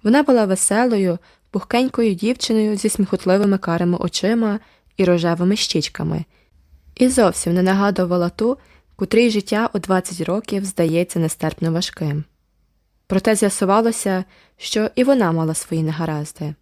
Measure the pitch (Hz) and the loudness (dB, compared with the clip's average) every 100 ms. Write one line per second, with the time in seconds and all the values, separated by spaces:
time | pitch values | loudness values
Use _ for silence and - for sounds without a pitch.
0 | 208 262 294 247 208 190 - 202 247 220 | 2 2 4 2 2 0 0 2 2 2
1 | 185 170 _ _ _ 185 - 240 262 - | 0 -2 _ _ _ -8 -2 -2 0 0
2 | 226 180 214 254 - 220 214 208 208 - | -2 0 -2 -2 -2 0 0 0 -2 -2
3 | 190 185 190 185 202 196 185 170 175 175 | -2 -2 2 2 2 0 0 -2 0 0
4 | 170 - 190 233 220 208 _ _ _ - | -2 -2 -2 0 0 -4 _ _ _ -2
5 | 190 175 170 170 175 214 - 160 - - | 2 2 2 0 0 0 0 -2 -4 -6
6 | 156 160 165 _ _ _ _ - - - | -4 -4 -8 _ _ _ _ -20 -20 0
7 | 254 254 202 - - 175 185 196 202 190 | 2 4 2 2 0 2 2 4 2 0
8 | 180 180 175 - 226 269 _ _ _ - | 0 0 0 -2 -2 -2 _ _ _ -10
9 | 190 214 240 214 196 214 233 202 170 185 | 0 4 4 2 -2 -2 -2 -4 -2 -2
10 | 185 175 165 196 - 202 196 - 165 165 | -2 -8 -4 -4 -4 -6 -6 -2 0 0
11 | 175 - 160 - 156 - 165 165 - - | -2 -2 -2 -2 -6 -2 -2 -2 -4 -6
12 | 156 147 151 _ _ _ _ _ _ _ | -6 -4 -8 _ _ _ _ _ _ _
13 | _ 190 208 214 202 - 190 202 226 226 | _ 0 2 2 0 0 2 2 2 0
14 | 196 185 185 _ _ _ - 220 214 - | -2 -4 -4 _ _ _ -6 -2 -2 0
15 | 254 269 185 165 160 160 - 165 156 156 | 2 4 2 0 -2 -4 -4 -4 -2 -4
16 | 165 151 151 - 151 156 | -4 -4 -8 -10 -10 -10